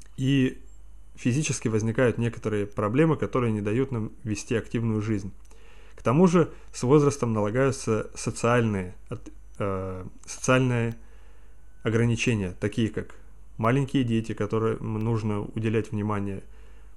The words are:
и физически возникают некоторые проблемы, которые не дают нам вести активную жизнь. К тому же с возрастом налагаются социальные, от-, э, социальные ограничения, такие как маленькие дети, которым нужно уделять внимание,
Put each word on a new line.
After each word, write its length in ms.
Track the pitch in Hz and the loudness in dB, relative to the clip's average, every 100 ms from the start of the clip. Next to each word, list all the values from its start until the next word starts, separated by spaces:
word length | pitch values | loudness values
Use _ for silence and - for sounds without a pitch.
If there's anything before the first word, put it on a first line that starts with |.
| - - | -14 -2
и 420 | 131 139 127 - - - - - - | 2 4 4 0 -12 -14 -14 -14 -14
физически 540 | - 135 127 151 135 123 | -4 0 2 0 0 0
возникают 500 | 110 110 113 127 107 | 2 2 4 2 4
некоторые 480 | 117 - 110 104 101 | 0 -2 -2 -2 -2
проблемы, 500 | - 104 127 160 131 | -2 0 4 4 4
которые 360 | 101 131 120 | 2 2 2
не 80 | 107 | 0
дают 320 | 101 113 135 | 0 0 0
нам 200 | 120 110 - | -2 -4 -6
вести 300 | 110 104 - | -4 -4 0
активную 480 | 113 - 123 113 107 | -2 0 -2 0 0
жизнь. 300 | 107 104 98 - - - - - - - | 0 -2 -4 -12 -16 -16 -16 -16 -16 -4
К 60 | |
тому 240 | - 135 185 | 2 6 8
же 240 | 175 151 - - | 6 4 0 -12
с 100 | - | -4
возрастом 500 | 123 151 143 - 120 | 6 8 6 2 0
налагаются 800 | 110 104 117 135 123 - 110 - | 2 2 2 2 0 0 0 -2
социальные, 800 | - - 113 117 120 113 98 90 - - | -6 -6 0 4 4 4 0 -2 -8 -12
от-, 220 | 120 - - - - | -12 -10 -14 -16 -4
э, 460 | 101 95 95 92 92 - | -2 -2 -4 -8 -10 -12
социальные 720 | - - - 127 131 120 117 113 - - - - - - - - | -12 -4 4 4 4 2 0 -4 -12 -16 -16 -16 -14 -14 -14 -6
ограничения, 720 | 117 113 117 113 - 110 92 90 | 0 2 4 2 2 0 -2 -2
такие 280 | 107 110 110 | -2 2 0
как 260 | - - - - - - - | 0 -8 -12 -16 -16 -16 -2
маленькие 480 | 113 135 135 143 | 2 2 2 2
дети, 280 | 123 113 110 | 2 2 0
которым 640 | 107 104 113 110 113 110 107 | -4 0 2 0 -2 -4 -2
нужно 440 | 110 113 107 104 | 0 0 0 -2
уделять 500 | - 113 110 110 107 | -2 -2 0 0 0
внимание, 500 | 107 104 104 101 95 - - - - - | -2 -2 -2 -2 -6 -10 -16 -16 -16 -16